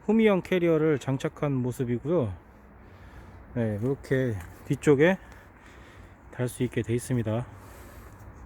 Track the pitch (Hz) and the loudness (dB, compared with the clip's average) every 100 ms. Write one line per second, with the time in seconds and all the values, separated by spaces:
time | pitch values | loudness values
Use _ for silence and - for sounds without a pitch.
0 | - 220 220 185 - 185 170 156 156 143 | 2 4 6 4 0 0 4 4 4 2
1 | - 135 160 - 147 131 123 120 120 120 | 0 -2 -4 -4 -2 0 -2 -2 -2 -2
2 | 143 170 110 85 - - - - - - | 0 0 0 -4 -16 -20 -20 -20 -20 -20
3 | - - - - - 123 113 101 123 135 | -20 -20 -20 -20 -8 -2 0 0 -2 -2
4 | - 135 127 101 - - - 143 151 135 | 0 0 0 -4 -8 -12 -6 0 4 6
5 | 165 190 - - - - - - - - | 6 4 -4 -20 -20 -20 -20 -20 -20 -20
6 | - - - - 123 - 123 120 110 120 | -20 -20 -14 -6 -4 -2 -2 -2 -2 -2
7 | - 123 110 113 123 - - - - - | 0 -2 0 -2 -4 -12 -18 -18 -18 -18
8 | - - - - | -20 -20 -20 -18